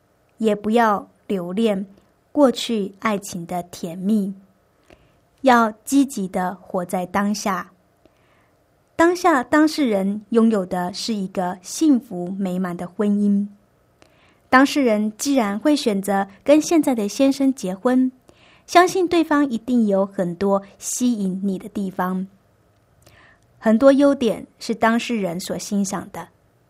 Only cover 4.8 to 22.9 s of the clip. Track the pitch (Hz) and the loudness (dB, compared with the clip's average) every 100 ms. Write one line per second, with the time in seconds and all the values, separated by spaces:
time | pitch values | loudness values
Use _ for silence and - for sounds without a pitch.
4.8 | _ - _ _ _ _ 262 240 226 220 | _ -20 _ _ _ _ 2 4 2 -2
5.8 | - 277 269 - 185 190 185 190 - 190 | 0 2 2 -2 -6 -4 -6 -6 -8 -6
6.8 | 175 190 180 196 202 208 208 180 - _ | -4 -6 -4 -2 -2 -2 -4 -6 -8 _
7.8 | _ _ _ _ _ _ _ _ _ _ | _ _ _ _ _ _ _ _ _ _
8.8 | _ - 339 359 359 285 254 302 302 311 | _ 0 2 4 2 2 2 2 2 2
9.8 | 262 202 190 214 - 226 226 214 185 180 | 0 0 -2 -4 -2 2 4 2 -2 -4
10.8 | 180 190 - 214 190 190 180 185 - - | -4 -6 -6 -6 -4 -4 -4 -6 -12 0
11.8 | 320 247 - 180 175 196 190 180 185 175 | 2 2 0 -8 -8 -6 -4 -4 -4 -6
12.8 | 175 - 208 202 202 202 202 - _ _ | -10 -4 0 2 2 2 0 -8 _ _
13.8 | _ _ _ _ _ _ _ 254 277 302 | _ _ _ _ _ _ _ 2 4 2
14.8 | 254 208 214 - 285 269 202 208 302 294 | 0 0 -2 -6 -2 0 0 0 0 2
15.8 | 240 196 190 196 196 - - 302 302 339 | 0 -2 0 -2 -2 -6 4 4 4 2
16.8 | 285 233 208 - 269 269 269 262 185 190 | 2 0 -4 2 2 2 0 0 -6 -4
17.8 | 247 254 262 - _ _ _ _ - 339 | 0 2 2 -2 _ _ _ _ 0 4
18.8 | 359 381 349 339 320 294 285 226 - 247 | 4 2 0 0 2 0 0 -2 -2 0
19.8 | 214 190 196 196 175 170 196 196 196 _ | 2 0 -2 -4 -6 -2 0 0 -2 _
20.8 | - - 247 220 190 185 196 190 208 214 | -12 -4 -2 -2 -4 -4 -4 -6 -8 -8
21.8 | 190 185 180 185 190 _ _ _ _ _ | -8 -4 -4 -4 -6 _ _ _ _ _
22.8 | _ | _